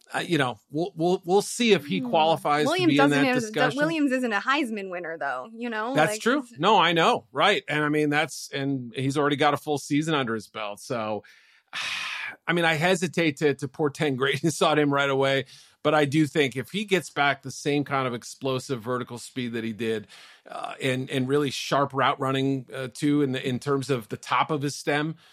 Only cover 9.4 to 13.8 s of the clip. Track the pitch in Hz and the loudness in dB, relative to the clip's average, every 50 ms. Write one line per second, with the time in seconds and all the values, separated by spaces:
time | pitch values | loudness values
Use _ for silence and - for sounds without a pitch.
9.4 | 151 147 143 135 - 151 147 135 - - 147 143 156 160 156 143 131 110 113 110 | 2 2 2 0 -2 -4 -4 -4 -4 -2 -2 -2 0 0 -2 -2 -2 -2 -4 -6
10.4 | 101 - - 110 107 101 104 101 - - 131 117 107 107 107 101 - - - - | -8 -10 -12 -10 -10 -10 -10 -12 -10 -8 -6 -6 -4 -4 -6 -6 -8 -12 -20 -20
11.4 | _ _ _ _ _ _ - - - - - - - - - - - - - - | _ _ _ _ _ _ -10 -8 -8 -6 -6 -8 -8 -8 -10 -10 -10 -12 -12 -10
12.4 | _ - 165 175 170 165 160 147 165 180 190 175 180 160 - 180 170 160 143 - | _ -4 -2 0 2 0 0 2 2 2 2 0 0 -2 -2 0 0 0 0 0
13.4 | 165 147 135 - 143 135 - - | 0 0 0 0 -6 -10 -4 -2